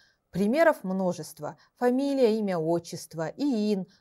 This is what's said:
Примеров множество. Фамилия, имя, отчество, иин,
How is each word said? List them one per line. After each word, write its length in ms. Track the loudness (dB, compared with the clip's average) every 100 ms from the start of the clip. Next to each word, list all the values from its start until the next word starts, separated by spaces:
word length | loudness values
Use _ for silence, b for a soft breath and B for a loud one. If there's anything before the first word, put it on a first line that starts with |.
| b b _
Примеров 540 | -2 0 4 4 2
множество. 760 | -2 -2 -2 -2 -8 -10 -12 -12 b -2
Фамилия, 600 | 0 2 0 2 2 2
имя, 200 | 0 -2
отчество, 680 | 0 -2 -2 -12 -12 -8 -8
иин, 600 | -4 -2 0 0 0 -4 b